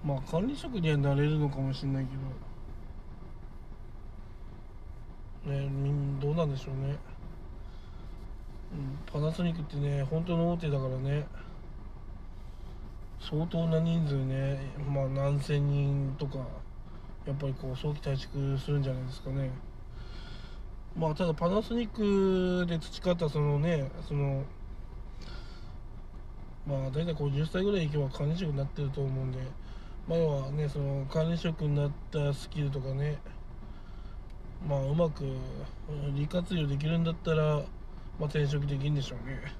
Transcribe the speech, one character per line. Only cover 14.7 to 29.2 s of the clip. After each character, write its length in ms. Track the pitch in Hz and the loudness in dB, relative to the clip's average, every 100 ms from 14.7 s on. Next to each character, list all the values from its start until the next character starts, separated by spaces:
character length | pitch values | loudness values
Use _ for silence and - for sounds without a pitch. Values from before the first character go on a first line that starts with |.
| 147 143 | -4 0
ま 120 | 139 | 2
あ、 60 | 135 | 2
何 340 | 135 139 143 | 4 4 2
千 260 | 139 147 143 | 4 4 4
人 480 | 143 143 139 135 135 | 4 4 4 2 0
と 80 | 143 | -2
か、 120 | 135 127 - - - - - - - - | -2 -4 -6 -8 -10 -10 -10 -10 -8 -4
や 80 | |
っ 20 | 139 | 0
ぱ 120 | 139 | 0
り 60 | 127 | -2
こ 180 | 131 | -4
う、 20 | 127 | -2
早 180 | 151 | -2
期 60 | 147 | -2
退 160 | 143 131 | 0 -2
職 420 | - 143 139 135 | 0 0 2 2
す 120 | - | 2
る 80 | 143 | 2
ん 40 | |
じ 60 | 135 | 2
ゃ 40 | |
な 80 | 127 | 0
い 20 | |
で 80 | 127 | -4
す 100 | - | -4
か 80 | 135 | -2
ね。 200 | 135 131 127 - - - - - - - - - - - - - - | 0 0 -2 -8 -10 -10 -8 -8 -8 -8 -8 -8 -8 -8 -8 -6 0
ま 120 | 160 | 2
あ、 60 | 151 | 4
た 100 | 180 | 2
だ 80 | |
パ 160 | 156 170 | 4 4
ナ 120 | 202 | 4
ソ 120 | 226 | 2
ニ 160 | 233 214 | 0 0
ッ 0 | |
ク 760 | - 208 196 190 185 185 180 175 | 2 4 6 6 6 4 4 2
で 140 | 165 | 0
培 320 | - - 185 | -2 -2 2
っ 60 | 175 | 4
た 100 | 160 | 2
そ 140 | 151 | 4
の 180 | 147 143 | 4 4
ね、 320 | 165 160 131 - - | 4 4 2 -4 -2
そ 60 | |
の、 320 | 143 139 135 139 - - - - - - - - - - - - - - - - - - - - - - | 0 2 0 -2 -8 -10 -8 -8 -10 -10 -10 -8 -8 -10 -10 -10 -10 -10 -10 -10 -10 -10 -10 -10 -8 -2
ま 100 | 135 | -2
あ、 20 | 135 | 0
大 140 | 139 170 | 0 0
体 80 | |
五 160 | 151 143 | 2 2
十 160 | 139 156 | 2 2
歳 200 | 185 196 | 2 4
ぐ 80 | |
ら 80 | 196 | 4
い 60 | 156 | 4
い 20 | |
け 80 | 147 | 2
ば 120 | 135 | 2
管 200 | - 143 | 2 0
理 80 | 170 | 2
職 140 | 170 | 2
に 60 | 139 | 0
な 60 | |
っ 40 | 139 | 0
て 140 | - | 0
る 80 | 139 | -2
と 120 | 139 | 0
思 200 | 135 131 | 0 0